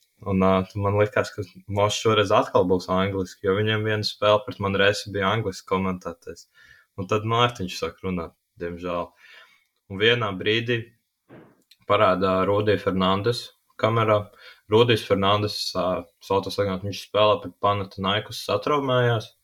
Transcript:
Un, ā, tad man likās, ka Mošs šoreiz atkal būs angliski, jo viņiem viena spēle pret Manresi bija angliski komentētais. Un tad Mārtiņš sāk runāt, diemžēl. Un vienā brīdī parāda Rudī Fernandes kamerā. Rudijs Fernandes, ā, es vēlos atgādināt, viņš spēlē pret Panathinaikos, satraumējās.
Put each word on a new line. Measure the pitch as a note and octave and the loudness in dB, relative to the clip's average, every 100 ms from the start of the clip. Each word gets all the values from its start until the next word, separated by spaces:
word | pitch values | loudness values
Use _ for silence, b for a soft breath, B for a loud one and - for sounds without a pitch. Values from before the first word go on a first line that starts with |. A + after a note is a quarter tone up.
| _ _ | _ _
Un, | G2+ F#2+ | -4 2
ā, | F#2+ F#2+ | 2 2
tad | F#2 G#2 | 0 -2
man | G2+ G#2 | 0 2
likās, | G#2 - G2+ | 2 0 -4
ka | - G2+ - | -8 -12 -14
Mošs | - G2 G#2 - | -6 0 0 2
šoreiz | A2+ G#2+ G2 | 2 2 4
atkal | G#2+ C3+ A#2 F2+ | 2 2 2 2
būs | F#2 - | 2 0
angliski, | F#2 G2 G2 F#2 - G2 | 0 0 -2 -6 -4 -2
jo | |
viņiem | G2 G#2+ A2 G#2+ | 0 0 0 -2
viena | G#2+ G#2+ | -2 -4
spēle | - G#2 G#2+ | 0 2 2
pret | - - | 2 -6
Manresi | G2 G2 G2 G2+ - | -2 2 2 2 -4
bija | G2+ F#2+ | -2 0
angliski | A2 G#2 - - | 0 -2 -8 -4
komentētais. | F#2+ F#2+ F#2 E2+ - - E2+ - b b b b - | -2 -2 -4 -8 -12 -16 -18 -20 b b b b -12
Un | F#2 | -4
tad | G#2+ G#2+ | -2 0
Mārtiņš | A#2 A#2+ A#2+ F2+ - | 0 0 -2 -8 -6
sāk | D#2+ - | -8 -8
runāt, | F#2+ F2+ E2 - _ _ | -6 -6 -8 -14 _ _
diemžēl. | F2 F2 F2+ F2 E2 B B B B B B _ _ | -10 -10 -8 -6 -8 B B B B B B _ _
Un | G2 | 0
vienā | A2 A#2+ G#2+ | 2 2 0
brīdī | F#2 G#2 A2 A#2 A#2+ A2+ _ _ _ _ - - _ _ _ - | -4 -2 -2 0 -4 -6 _ _ _ _ -20 -20 _ _ _ -2
parāda | G#2 G2+ F#2 F#2+ F#2 | 2 4 4 2 2
Rudī | F#2 G2+ G#2+ F#2+ | 2 2 2 0
Fernandes | G2 F#2 F#2 G2 G#2 A#2+ - _ _ - | 0 0 2 2 0 -4 -8 _ _ -4
kamerā. | A2 A2+ G#2+ G#2 G2+ B B B | 0 2 2 2 0 B B B
Rudijs | _ G#2+ A#2+ A2 - | _ 4 4 2 0
Fernandes, | G2 G2 G#2 G2+ - - | 0 2 2 0 -4 -6
ā, | F#2 F2+ F2 | -4 -2 -4
es | E2 _ - | -6 _ -4
vēlos | G2 F#2 F#2 | -2 -2 -2
atgādināt, | G2+ F#2 | -2 -2
viņš | G2 F2+ | -6 -10
spēlē | - G2+ G#2+ G2 | -4 2 4 2
pret | F2+ - | -2 -2
Panathinaikos, | G2+ G2+ F#2+ - F#2+ G#2 - A2+ | 0 0 -4 -6 -2 -2 -4 -10
satraumējās. | - G2+ - D3 C3+ B2+ A#2+ A2+ - _ | -4 -4 -2 -2 0 0 2 0 -4 _